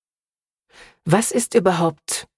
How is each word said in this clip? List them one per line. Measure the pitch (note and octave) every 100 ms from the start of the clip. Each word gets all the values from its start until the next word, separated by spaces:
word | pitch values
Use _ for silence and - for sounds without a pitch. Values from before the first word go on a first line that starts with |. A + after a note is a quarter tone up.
| _ _ _ _ _ _ _ - - _ -
Was | F#3 A3+
ist | B3 -
überhaupt | A3+ F#3 E3+ E3 D#3 - - -